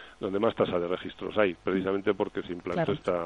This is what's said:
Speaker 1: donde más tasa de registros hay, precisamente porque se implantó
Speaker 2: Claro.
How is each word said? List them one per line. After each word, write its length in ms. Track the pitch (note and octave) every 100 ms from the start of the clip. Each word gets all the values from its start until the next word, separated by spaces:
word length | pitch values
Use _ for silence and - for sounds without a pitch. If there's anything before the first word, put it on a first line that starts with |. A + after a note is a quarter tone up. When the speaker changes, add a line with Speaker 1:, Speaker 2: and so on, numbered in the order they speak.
| - -
Speaker 1:
donde 220 | G2+ G2
más 160 | A2 -
tasa 200 | F#2+ F2+
de 80 | F2
registros 500 | F2+ F#2 - F#2 G2+
hay, 160 | G2+
precisamente 580 | E2+ - F#2+ F#2+ G2 G2+
porque 280 | G2 G2+ -
se 100 | E2+
implantó 400 | F2 F2+ F2+ -
Speaker 2:
Claro. 0 | D#2 - F2